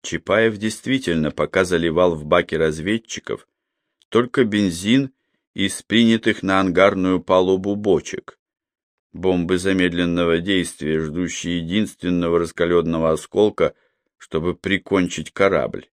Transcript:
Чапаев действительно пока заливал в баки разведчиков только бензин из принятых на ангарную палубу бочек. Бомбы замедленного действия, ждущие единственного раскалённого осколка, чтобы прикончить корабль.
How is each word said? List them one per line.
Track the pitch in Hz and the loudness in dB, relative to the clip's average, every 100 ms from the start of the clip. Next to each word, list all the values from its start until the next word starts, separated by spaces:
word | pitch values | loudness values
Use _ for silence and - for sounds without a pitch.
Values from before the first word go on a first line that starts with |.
Чапаев | - 80 - 101 113 104 | -6 -8 0 2 2 0
действительно | 107 - 120 131 110 82 76 | -6 -6 -4 -4 -2 -2 -2
пока | - 76 92 90 | -2 -2 0 0
заливал | 85 85 80 90 | 0 0 2 2
в | 80 76 | 0 0
баки | 87 - 80 | 0 2 0
разведчиков | 80 78 85 113 _ - - - _ _ _ _ _ _ _ | 0 -2 -4 -4 _ -16 -10 -10 _ _ _ _ _ _ _
только | - 123 - | 0 0 0
бензин | 113 104 98 85 98 131 131 _ _ _ _ | 0 2 0 0 0 0 0 _ _ _ _
из | - 98 - | -4 -4 -4
принятых | _ 113 117 113 113 101 | _ 2 4 4 0 -2
на | 95 95 | 0 0
ангарную | 95 87 98 95 92 90 | 2 4 4 4 0 0
палубу | - 92 92 95 98 104 | 2 2 4 0 0 -2
бочек. | 104 82 - - - _ _ _ _ _ _ _ _ | 0 0 0 -12 -14 _ _ _ _ _ _ _ _
Бомбы | 85 92 90 85 90 | -2 0 0 0 0
замедленного | 95 95 90 85 87 87 85 85 | 2 2 2 2 0 0 2 0
действия, | 90 95 82 - 76 78 | 0 -2 -2 -6 -4 -2
ждущие | 78 80 87 - 87 87 | -2 -4 -6 -6 -6 -6
единственного | 82 101 104 - 90 87 85 85 | -2 -2 -2 -4 -2 0 2 0
раскалённого | 82 - 85 87 82 82 80 | 0 -2 2 2 0 -2 -2
осколка, | 78 - 92 107 - 78 - _ _ _ _ | -2 -2 0 0 2 -2 -2 _ _ _ _
чтобы | - 80 85 82 | -8 -4 -4 -6
прикончить | 92 95 - 98 90 - 80 | -4 -4 0 0 0 -6 -12
корабль. | - 98 85 60 50 - | 0 2 2 -2 -8 -14